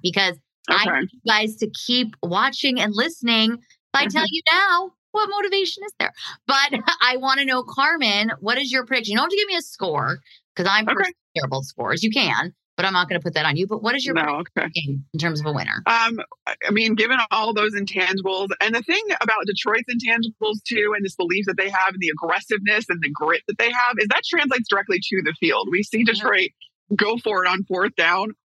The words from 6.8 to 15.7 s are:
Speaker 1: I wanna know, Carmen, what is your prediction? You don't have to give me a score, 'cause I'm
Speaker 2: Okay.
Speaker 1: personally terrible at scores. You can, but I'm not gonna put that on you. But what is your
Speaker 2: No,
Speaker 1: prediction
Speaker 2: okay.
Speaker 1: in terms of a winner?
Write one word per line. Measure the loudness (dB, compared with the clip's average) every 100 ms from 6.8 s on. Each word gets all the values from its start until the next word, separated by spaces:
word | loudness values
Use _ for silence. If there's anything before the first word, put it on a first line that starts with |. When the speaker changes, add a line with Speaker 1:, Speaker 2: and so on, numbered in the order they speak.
| 0 2
Speaker 1:
I | 2 2
wanna | 2 2 2
know, | -2
Carmen, | -2 0 2 2 2 2 0 -2
what | -2 0
is | 0
your | -2
prediction? | 0 -2 0
You | 0
don't |
have | 0
to | 0
give | 0
me | -2
a |
score, | -6 -6 -2 0 -2 -4 -10 -20 _ -4
'cause | 2
I'm | 2
Speaker 2:
Okay. | 2
Speaker 1:
personally | 0 -2 -4 _ -6
terrible | -4 -4
at |
scores. | -6 -6 -2 0
You | 0
can, | 2 2 0 -4 -10 _ -4
but |
I'm | 0
not | 0 0
gonna | -2
put | -2
that | 0 0
on | 0
you. | -2
But | -2
what | -2 -2
is |
your | 0
Speaker 2:
No, | 0 0 -2 -4
Speaker 1:
prediction | -4 -4 -4 -4
Speaker 2:
okay. | -6 -6
Speaker 1:
in | -4
terms | -2 -2
of | -2
a |
winner? | -2 -4